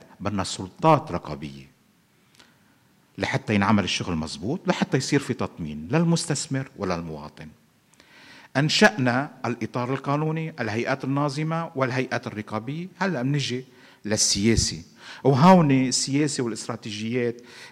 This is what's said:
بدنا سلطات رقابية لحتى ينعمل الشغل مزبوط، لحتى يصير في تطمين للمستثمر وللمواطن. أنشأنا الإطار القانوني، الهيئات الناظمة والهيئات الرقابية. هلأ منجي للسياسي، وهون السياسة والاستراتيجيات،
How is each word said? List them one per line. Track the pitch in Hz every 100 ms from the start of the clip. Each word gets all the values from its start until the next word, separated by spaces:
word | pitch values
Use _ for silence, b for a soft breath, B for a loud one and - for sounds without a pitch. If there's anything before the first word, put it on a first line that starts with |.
| - -
بدنا | 101 101
سلطات | 92 - 92 - 160 147 -
رقابية | - - 73 76 69 67 _ _ _ _ _ b b b b b b b _ _ -
لحتى | 98 131 - 107
ينعمل | 98 107
الشغل | 90 - - 82
مزبوط، | 78 71 95 180 185
لحتى | - 202 139
يصير | - 143
في | 135
تطمين | 117 95 - 76 76 80
للمستثمر | 156 170 165 - 147 - 135 131 -
وللمواطن. | 95 87 82 78 76 - 78 - _ _ _ B B B B B B 131
أنشأنا | 151 - 214 214 123 123 147 - 117
الإطار | 120 110 131 123
القانوني، | 135 147 147 156 160 160 -
الهيئات | 117 110 120 135
الناظمة | 135 139 147 139 160 165 165 135
والهيئات | 131 127 131 117 117
الرقابية. | 101 104 107 117 156 180 -
هلأ | 190 143
منجي | 131 143 117 123 131 B B B 104
للسياسي، | 107 - 101 107 110 - 82 - B B B
وهون | 131 135 175 185 147
السياسة | 135 131 - - 139 151 143
والاستراتيجيات، | 120 110 - 117 117 104 110 123 120 117 B B B